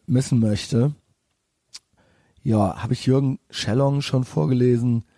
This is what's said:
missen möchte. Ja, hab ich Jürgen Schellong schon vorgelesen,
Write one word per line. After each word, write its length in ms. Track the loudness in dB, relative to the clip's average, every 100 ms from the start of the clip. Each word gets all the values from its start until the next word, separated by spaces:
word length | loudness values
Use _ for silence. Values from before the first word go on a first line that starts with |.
| 0
missen 340 | 0 2 2
möchte. 540 | 2 0 -2 0 0 -2 _ _ _ _ _ _ _ -20 _ _ _ _ _ _
Ja, 400 | 0 2 2 -2
hab 80 | -6
ich 160 | -4 0
Jürgen 320 | 2 0 -4 _
Schellong 500 | -8 -2 0 0 0
schon 240 | -2 -2
vorgelesen, 800 | -2 -2 0 2 2 2 2 -2 -4